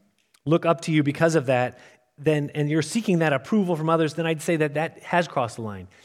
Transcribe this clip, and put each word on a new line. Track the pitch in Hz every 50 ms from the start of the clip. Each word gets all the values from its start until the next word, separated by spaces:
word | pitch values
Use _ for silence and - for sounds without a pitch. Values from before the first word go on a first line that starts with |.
| _ _ _ _ _ _ _ _ -
look | 139 160 165 165
up | 165 170 165 -
to | 170 160
you | 151 143
because | 147 151 - 165 165 160
of | 160 127
that, | 127 127 123 123 120 - - - - - _ _ _ _ -
then, | 139 156 151 151 143 143 -
and | 151 147 147
you're | 151 160 143
seeking | - - 233 214 208 180 165
that | 165 156 139
approval | 131 - - 220 214 196 180 175
from | 147 156 160
others, | 165 165 165 151 156
then | - 165
I'd | 165 160 151
say | - - 170
that | 156 151 151 143
that | 151 160 156 - - -
has | - 175 175 170 -
crossed | - 143 123 110 -
the | - 113
line, | 107 101 95 90 95 _ _ _